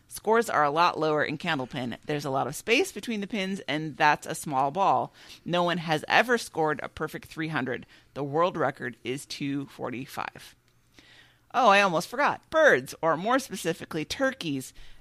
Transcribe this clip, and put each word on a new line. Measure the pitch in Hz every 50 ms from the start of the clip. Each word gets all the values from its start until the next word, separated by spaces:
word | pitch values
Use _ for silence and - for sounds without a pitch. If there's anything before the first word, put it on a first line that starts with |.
| _ _
Scores | - - - 208 220 233 226 220
are | - 139 151
a | 143
lot | 139 165 175 170 - 139
lower | 156 156 151 151
in | 135 - 151
Candlepin. | 156 - 175 160 135 131 - - 135 131 120 104 - -
There's | - 151 147 151
a | 143
lot | 131 135 135
of | 123 170
space | - - 208 233 277 392 -
between | - 208 - 254 226 208
the | 196
pins, | 196 - 208 190 190 196 185 - -
and | 139 156 156 156 131 -
that's | 156 151 147 - -
a | - 160
small | - - 165 143 131 139 143
ball. | 151 185 196 165 135 120 123 - - - - - - - _
No | - 175 175 175
one | 175 165 180
has | 156 165 156 151 - -
ever | - 175 214 247 240 226
scored | - - - - 156 151 151 -
a | - -
perfect | - - 160 156 - 160 - -
three | - 160 160 156
hundred. | 190 135 127 127 120 87 - - - - _ _ _
The | 131 143
world | 139 139 160 175 190 -
record | 170 139 135 135 - - 123 117 - -
is | 117 127 147 -
two | - - - 147 139 139 143 139
forty-five. | - - - 131 123 123 120 143 - - - - - - - - - - _ _ _ _ _ _ _ _ - - - - - - _ _ _ _ _
Oh, | - 233 262 208
I | 196 202
almost | 202 190 165 156 - -
forgot. | 240 254 294 220 131 - - _
Birds, | - 320 311 254 175 127 - - - -
or | - 165 151
more | 156 185 226 247 269
specifically, | - - 190 - - 160 170 - - - - 160 151
turkeys. | - - - 269 262 247 - - 160 139 135 131 - - - - - - -